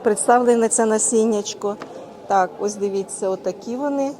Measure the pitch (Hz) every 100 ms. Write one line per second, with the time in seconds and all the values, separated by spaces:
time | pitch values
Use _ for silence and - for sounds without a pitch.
0 | 240 208 - 240 240 233 226 - 220 214
1 | - 233 220 208 202 - 202 208 - -
2 | - - - 196 180 - 202 208 202 196
3 | 190 - 190 185 185 190 - 240 285 277
4 | 277 277